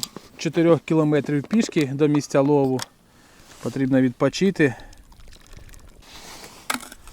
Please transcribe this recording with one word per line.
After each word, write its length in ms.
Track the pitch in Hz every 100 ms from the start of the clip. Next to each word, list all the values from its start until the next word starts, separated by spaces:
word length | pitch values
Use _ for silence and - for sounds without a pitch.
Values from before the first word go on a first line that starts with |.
| - - - -
чотирьох 440 | 165 170 165 156
кілометрів 640 | - 160 151 151 139 147
пішки 420 | 135 220 220 170 139
до 220 | 139 151
місця 340 | 147 - 147
лову. 380 | 139 147 135 127 - _ _ _ _ - - -
Потрібно 380 | 123 135 135 131
відпочити. 720 | 131 - 139 - 190 185 143 - - - - - - - - - - - - - - - - - - - - - - - -